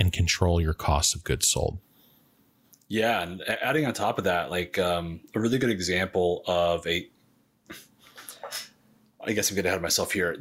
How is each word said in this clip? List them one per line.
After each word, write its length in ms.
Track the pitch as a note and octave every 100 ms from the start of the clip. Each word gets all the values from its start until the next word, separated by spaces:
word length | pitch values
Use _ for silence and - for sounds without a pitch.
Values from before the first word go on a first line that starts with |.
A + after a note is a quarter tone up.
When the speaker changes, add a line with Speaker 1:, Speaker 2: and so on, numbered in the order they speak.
Speaker 1:
and 120 | F#2
control 480 | - F2 - F2+ E2+
your 140 | D#2+
cost 400 | D#2 - D2 -
of 80 | D#2
goods 240 | - C#2+ -
sold. 320 | - - - - _ _ _ _ _ _ _ _ _ -
Speaker 2:
Yeah. 340 | G#2+ A2 G#2+
And 180 | E2+ F#2
a-, 220 | - A2
adding 220 | B2 D3+ C#3
on 60 |
top 260 | G#2+ G#2 A#2
of 60 |
that, 260 | F#2+ F2 D#2+
like, 280 | F2+ F2 -
um, 420 | F2+ F2 E2+ E2 -
a 60 | A2
really 180 | A2+ B2+
good 120 | B2
example 720 | G2 F2+ F2+ F#2+ F#2+ F2 F2 -
of 400 | F2 F2 E2+ E2+
a, 220 | F2 - _ _ _ _ _ - - - _ - - - - - - - _ _ _ _ -
I 120 | -
guess 180 | G#2 G2
I'm 60 | G2
getting 100 | F2+
ahead 120 | F#2+
of 40 |
myself 300 | E2 - F2+
here. 240 | F#2+ F2 E2